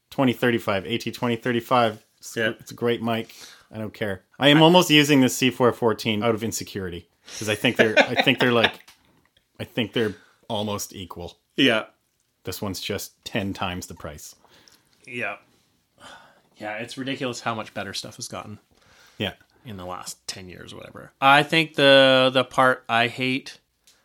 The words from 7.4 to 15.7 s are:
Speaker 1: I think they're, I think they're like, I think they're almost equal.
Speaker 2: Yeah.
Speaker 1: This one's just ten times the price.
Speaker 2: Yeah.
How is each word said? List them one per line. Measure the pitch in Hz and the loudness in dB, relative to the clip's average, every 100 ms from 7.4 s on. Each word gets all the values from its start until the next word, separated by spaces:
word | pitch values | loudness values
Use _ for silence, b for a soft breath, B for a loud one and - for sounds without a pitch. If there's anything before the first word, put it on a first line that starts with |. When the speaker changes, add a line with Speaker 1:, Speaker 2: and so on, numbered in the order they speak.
| 107 | -4
Speaker 1:
I | |
think | 104 127 107 | 0 0 2
they're, | 113 104 | 2 2
I | - 123 | 0 0
think | 139 127 | 2 2
they're | 127 | 2
like, | 117 110 - - _ _ _ _ _ _ - | 2 2 -2 -18 _ _ _ _ _ _ -16
I | |
think | 110 - 107 | -10 -6 -4
they're | 127 110 98 b b - | -2 -4 -6 b b -10
almost | 107 107 101 - | -6 -4 -6 -10
equal. | - 92 85 87 - _ - | -14 -16 -14 -16 -16 _ 0
Speaker 2:
Yeah. | 135 110 - _ _ _ _ _ | 2 2 -4 _ _ _ _ _
Speaker 1:
This | - - | -14 -8
one's | 104 90 | -8 -8
just | - 101 - _ | -8 -8 -10 _
ten | - 117 101 | -10 -6 -6
times | 92 95 90 - | -6 -6 -8 -12
the | |
price. | 90 80 76 - - b b b b b b - | -16 -16 -16 -20 -20 b b b b b b -16
Speaker 2:
Yeah. | 123 101 101 _ _ _ | -10 -8 -10 _ _ _